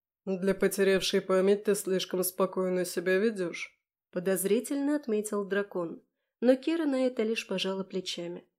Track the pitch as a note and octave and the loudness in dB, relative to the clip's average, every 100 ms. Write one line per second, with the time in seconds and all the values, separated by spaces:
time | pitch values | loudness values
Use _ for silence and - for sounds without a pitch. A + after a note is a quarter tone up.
0 | _ _ - F#3 G3 F#3+ G3 G3 G3 F#3+ | _ _ -4 -2 0 2 2 4 4 4
1 | - G3 F#3+ F#3+ F#3+ G3+ G#3 G3+ - F#3 | 2 0 2 4 4 2 2 0 0 -2
2 | - F#3 F3+ - F#3 F#3+ F#3 F3+ F3 - | -2 -2 -2 0 -2 0 0 0 -2 -2
3 | F3 F#3+ A3+ G3+ F3 - - _ _ _ | 2 2 2 0 -6 -6 -14 _ _ _
4 | _ F#3 F3+ F#3 F#3+ A3 B3+ C#4+ C#4 D4 | _ -4 0 0 2 0 0 -2 0 -2
5 | C4 G#3+ G#3 G#3 G3 G3 G3+ F3+ E3+ - | 0 -2 -2 -4 -2 -2 -2 -4 -6 -8
6 | _ _ _ - A#3+ C4 D#4+ E4 D4+ C4 | _ _ _ 0 4 4 2 0 0 0
7 | B3+ B3+ A3 A3+ - F#3+ F#3+ F#3+ F#3+ F#3+ | 0 0 -2 -2 -4 -4 -4 -4 -6 -6
8 | F#3 - E3+ F3 - | -6 -8 -8 -10 -16